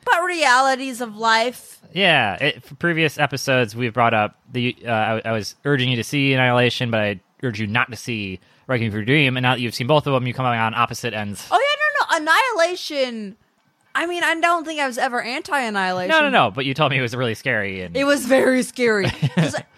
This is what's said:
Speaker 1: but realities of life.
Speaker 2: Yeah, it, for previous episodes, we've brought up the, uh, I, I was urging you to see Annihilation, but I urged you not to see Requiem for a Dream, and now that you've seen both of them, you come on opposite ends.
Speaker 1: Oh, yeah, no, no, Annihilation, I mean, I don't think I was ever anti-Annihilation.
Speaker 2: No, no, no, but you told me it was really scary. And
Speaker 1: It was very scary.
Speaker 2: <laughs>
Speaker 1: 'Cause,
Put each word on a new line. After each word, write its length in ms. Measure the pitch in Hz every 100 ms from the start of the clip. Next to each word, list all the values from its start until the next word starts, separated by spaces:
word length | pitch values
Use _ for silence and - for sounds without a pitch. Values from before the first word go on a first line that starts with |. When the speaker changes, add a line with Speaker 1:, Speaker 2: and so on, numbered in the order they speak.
Speaker 1:
but 180 | - 349
realities 760 | 359 339 277 254 269 254 269 233
of 160 | 233 208
life. 600 | 226 226 247 240 - - -
Speaker 2:
Yeah, 420 | 170 190 147 107 87
it, 260 | 143 -
for 120 | - 143
previous 420 | 170 160 156 -
episodes, 560 | 143 135 - 127 110
we've 180 | 113 120
brought 220 | 123 117
up 220 | 110 104 - -
the, 240 | 123 120 - 117
uh, 40 |
I, 320 | 110 110 110
I 80 | 113
was 240 | 110 95 -
urging 240 | 143 139 127
you 80 | 120
to 80 |
see 280 | - 147 139
Annihilation, 580 | 131 127 123 123 - 120
but 80 | 110
I 200 | 104 95 _ -
urged 160 | 131 107
you 80 | 104
not 240 | 117 127
to 60 | 110
see 420 | - 110 98 90 _ _ -
Requiem 240 | 123 113
for 60 | 104
a 60 |
Dream, 320 | 107 151 135 127
and 60 |
now 120 | 127 123
that 40 |
you've 140 | 117
seen 140 | - 127
both 180 | 151 143
of 60 |
them, 120 | 131 123
you 40 |
come 120 | 123 127
on 280 | 117 113
opposite 400 | 113 117 117 120
ends. 300 | 107 101 98 -
Speaker 1:
Oh, 80 | 370
yeah, 580 | 571 587 605 571 - 330
no, 80 |
no, 80 | 311 359 508 370
Annihilation, 800 | 339 359 - 294 254 226 202 - _ _ _ _ _
I 140 | 262 339
mean, 160 | 349
I 140 | 320 330
don't 240 | 339 339
think 140 | 302 302
I 60 | 269
was 120 | 226
ever 220 | 247 240
anti-Annihilation. 880 | - 277 - 285 233 202 185 185 180
Speaker 2:
No, 100 | 320
no, 100 | 285
no, 220 | 226 117
but 120 | 101
you 100 | 135
told 180 | 135 143
me 60 | 127
it 40 |
was 140 | 120 123
really 180 | 123
scary. 480 | 107 135 113 98 95
And 140 | 90 240
Speaker 1:
It 80 |
was 200 | 277 285
very 380 | 254 262 262 254
scary. 480 | - - 240 208 165
Speaker 2:
<laughs> 240 | - 139
Speaker 1:
'Cause, 220 | 180 151 - -